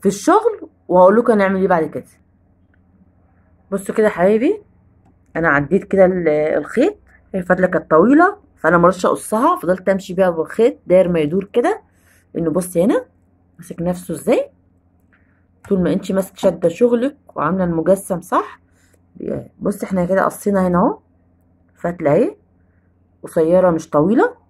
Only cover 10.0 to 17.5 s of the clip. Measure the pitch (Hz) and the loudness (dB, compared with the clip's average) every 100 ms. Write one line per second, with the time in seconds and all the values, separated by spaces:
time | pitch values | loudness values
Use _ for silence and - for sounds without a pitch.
10 | - 180 185 165 151 - 233 294 - 180 | -4 -2 -2 0 -6 0 0 0 0 2
11 | 175 175 151 180 190 240 269 427 _ _ | 4 0 -2 -4 -4 -2 -2 -2 _ _
12 | _ _ _ - 165 160 180 175 190 415 | _ _ _ -6 -4 -4 -4 -2 0 0
13 | 508 _ _ _ _ _ - - 170 180 | -4 _ _ _ _ _ -20 -8 -6 -6
14 | - 165 165 311 571 _ _ _ _ _ | -8 -10 -2 0 -2 _ _ _ _ _
15 | _ _ _ _ _ _ - 196 175 185 | _ _ _ _ _ _ -6 -2 0 -2
16 | - 190 185 - 202 170 170 170 240 233 | -2 -4 -4 -2 -2 0 -4 0 0 0
17 | 254 285 _ - 147 | -2 -8 _ -6 -4